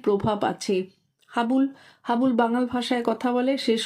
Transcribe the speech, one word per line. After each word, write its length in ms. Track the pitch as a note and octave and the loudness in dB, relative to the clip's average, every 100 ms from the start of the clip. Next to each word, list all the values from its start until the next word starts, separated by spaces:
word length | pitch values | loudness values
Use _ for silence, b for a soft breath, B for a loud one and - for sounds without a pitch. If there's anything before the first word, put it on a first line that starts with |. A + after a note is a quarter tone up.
প্রভাব 340 | - G3+ A3 G3+ | 0 2 0 0
আছে। 320 | G#3 F3+ - F#3+ F#3+ _ _ _ _ | -2 -4 -2 -2 -4 _ _ _ _
হাবুল, 340 | - A#3 C4 C4+ b b b - | -4 0 2 0 b b b -4
হাবুল 240 | A#3 C4 A#3 | 0 2 2
বাঙাল 240 | A3+ A#3+ B3 | 2 2 -2
ভাষায় 380 | B3 A#3 B3 A#3 | -2 -2 -2 0
কথা 180 | A3+ B3 B3 | -2 0 0
বলে, 160 | B3+ C4+ | 0 0
সে 100 | - A3+ | 0 0